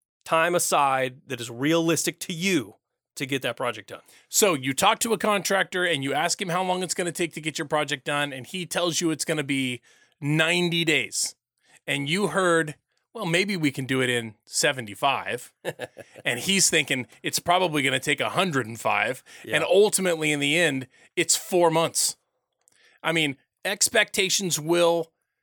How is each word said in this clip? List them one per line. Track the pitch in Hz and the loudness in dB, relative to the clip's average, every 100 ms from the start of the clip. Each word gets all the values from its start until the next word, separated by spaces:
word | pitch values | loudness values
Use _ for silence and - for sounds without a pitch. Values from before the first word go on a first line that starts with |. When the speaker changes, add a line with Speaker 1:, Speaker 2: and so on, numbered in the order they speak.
| _ _ - | _ _ -2
Speaker 1:
time | 165 165 175 | 2 4 2
aside | - 170 143 131 131 127 - | 2 2 4 2 -2 -6 -12
that | 127 | -10
is | 117 | -8
realistic | 117 143 165 165 156 - - | -2 2 4 4 0 0 -6
to | - | -10
you | 165 190 175 104 - _ _ _ - | -4 0 0 -2 -12 _ _ _ -10
to | 135 | -6
get | 135 | -4
that | 131 117 | -4 -4
project | 127 110 101 | -6 -6 -12
done. | 90 - - _ | -18 -20 -20 _
Speaker 2:
So | - 208 | 2 4
you | 156 131 | 2 -2
talk | 135 190 220 | 2 2 2
to | 233 | 0
a | 208 | 0
contractor | 220 202 - 196 185 185 180 | 0 0 0 0 0 -2 0
and | 151 | 0
you | 135 | -2
ask | 135 170 - | -2 -2 -2
him | 196 | -2
how | 175 | -2
long | 185 185 | -2 -2
it's | 185 | -2
gonna | - 175 | -4 -4
take | - 175 | -2 -6
to | 165 | -4
get | 151 147 | -8 -6
your | 151 | -2
project | 156 147 143 - | -2 0 -4 -2
done, | 147 143 | -2 -2
and | 135 120 | -6 -10
he | 190 165 | -10 -6
tells | 185 175 156 | -2 -2 0
you | 170 | -2
it's | 156 - | -2 -2
gonna | 156 | -2
be | 143 139 131 120 - _ _ _ | -2 -2 -2 -6 -12 _ _ _
ninety | 143 156 160 175 175 170 165 | 0 2 2 2 2 2 2
days. | 147 104 - - - _ _ _ - - | 2 0 -4 -6 -8 _ _ _ -18 -6
And | 139 143 | -4 -2
you | 180 196 | 0 0
heard, | 175 185 165 156 147 _ _ _ | 0 2 2 0 -6 _ _ _
"Well, | 233 190 | -10 -2
maybe | 170 202 190 | 0 0 0
we | 151 | -2
can | 131 127 | -2 -2
do | 131 | 0
it | 127 | 0
in | 123 113 107 _ | 0 -4 -12 _
seventy-five." | - 151 135 107 98 143 123 92 120 - _ | 0 0 0 -6 -2 0 0 -4 -8 -8 _
Speaker 1:
<laughs> | 160 - 123 - - - - | -12 -10 -12 -14 -20 -8 -4
Speaker 2:
And | 117 | -4
he's | - 196 - | 0 2 4
thinking | 165 143 131 120 - | 2 0 -2 -4 -8
it's | - - | -6 -6
probably | - 180 180 151 | 0 2 2 0
gonna | 135 131 | 0 0
take | 139 143 | -2 -2
a | 120 | -2
hundred | 117 190 139 110 | 0 0 0 -2
and | 101 | -4
five. | - 107 107 131 - - - | -2 0 0 -4 -10 -18 -4
Speaker 1:
Yeah. | 151 | -2
Speaker 2:
And | |
ultimately, | 165 185 208 - 185 160 156 | 2 4 4 4 0 0 0
in | 147 | 0
the | 143 160 | 2 2
end, | 165 135 127 _ _ - | 2 0 -6 _ _ -4
it's | 165 - | 0 -2
four | - 185 170 | 0 4 4
months. | 160 160 - - - _ _ _ _ _ _ _ _ | 4 0 0 -2 -4 _ _ _ _ _ _ _ _
I | 151 | -2
mean, | 165 151 131 _ _ | 0 0 -2 _ _
expectations | 180 202 - 226 208 - 190 - 196 156 | -6 -2 2 2 2 0 0 0 -2 -4
will | 151 175 170 170 160 _ _ _ | 0 4 4 2 -2 _ _ _